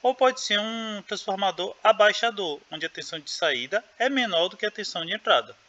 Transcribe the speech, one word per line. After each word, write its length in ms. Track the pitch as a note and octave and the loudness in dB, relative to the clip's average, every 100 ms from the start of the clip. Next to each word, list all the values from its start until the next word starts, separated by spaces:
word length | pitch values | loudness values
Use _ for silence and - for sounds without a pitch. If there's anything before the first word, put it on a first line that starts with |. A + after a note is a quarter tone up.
ou 100 | B3 | 0
pode 260 | B3+ B3+ B3+ | 4 2 2
ser 200 | - G#3 | -2 -2
um 420 | A3 A3+ A3 G#3 - | -2 -6 -8 -10 -8
transformador 680 | G3 - G3 G3 F3 F3+ - | -8 -4 0 -2 -2 -8 0
abaixador, 800 | G#3+ G#3 G#3 G3+ A#3 G#3 F3+ C#3+ _ | 2 6 6 4 -2 -2 -6 -6 _
onde 160 | D#3 D#3+ | -8 -8
a 40 | |
tensão 300 | - D3+ E3 | -8 -12 -12
de 120 | C#3+ | -10
saída 520 | - E3 C3 C3 G#3 - _ | -2 0 0 -2 -4 -4 _
é 100 | B3 | -2
menor 420 | C4+ A#3 E3+ F3+ | 0 0 0 0
do 60 | G3+ | -2
que 120 | G#3+ | -6
a 40 | |
tensão 320 | - G3+ F3+ | -6 -8 -8
de 120 | E3 G#3+ | -6 -6
entrada. 420 | - D3 A2+ - | 4 4 4 -16